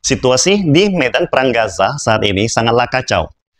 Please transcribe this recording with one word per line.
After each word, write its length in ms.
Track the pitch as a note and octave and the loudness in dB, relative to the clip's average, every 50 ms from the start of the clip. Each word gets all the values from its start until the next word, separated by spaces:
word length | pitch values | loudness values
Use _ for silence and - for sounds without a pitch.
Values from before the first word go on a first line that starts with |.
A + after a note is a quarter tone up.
| - | -2
Situasi 640 | - C3+ - - B2+ B2+ B2+ - F3 G3 G#3 G3 D#3+ | -4 -4 0 0 0 0 2 2 0 0 0 2 2
di 240 | C#3 E3 G3+ G#3 | 2 4 4 2
medan 400 | F#3+ F3 C3 B2 - C3 F3 - | 0 0 -2 0 0 -2 -2 0
perang 240 | - C3 C3 C3+ A#2+ | 0 0 0 2 0
Gaza 400 | A#2 A2+ G#2+ - - F#2+ G#2 C3+ | 0 -2 -2 0 0 0 0 0
saat 240 | C#3+ - A#2+ A2 G#2+ G#2+ G#2 | -2 -2 0 0 2 2 0
ini 240 | G2 F#2+ G#2 A#2 | 0 0 -2 0
sangatlah 400 | - - A2+ A#2 A#2 A#2+ B2 - | 0 0 0 2 2 0 0 0
kacau, 400 | - C3 B2+ - A2 F#2 D#2+ - - _ _ _ _ _ | -2 -4 -2 0 -2 -2 -2 -4 -10 _ _ _ _ _